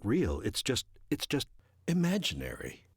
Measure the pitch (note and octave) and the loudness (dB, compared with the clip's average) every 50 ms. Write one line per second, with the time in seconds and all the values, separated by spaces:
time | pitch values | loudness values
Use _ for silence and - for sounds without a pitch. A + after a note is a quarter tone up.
0 | - G2 A#2+ F3 E3+ E2+ D2 C#2+ - - - - - - C3 A2 - - - - | -2 2 2 4 4 2 2 0 -2 -2 -2 -2 -2 0 0 0 -2 -4 -10 -18
1 | - - - D3 - - - C#3+ - - - - - _ _ _ _ - E3+ F3+ | -6 -6 -4 -4 -4 -2 -2 -2 -2 -2 -8 -18 -20 _ _ _ _ 0 2 2
2 | E3+ E3+ F3+ G#3 E3+ - - C#2 B1+ - - - - - - - - _ _ | 4 4 2 2 0 -2 -4 -4 -4 -6 -6 -6 -8 -10 -10 -12 -18 _ _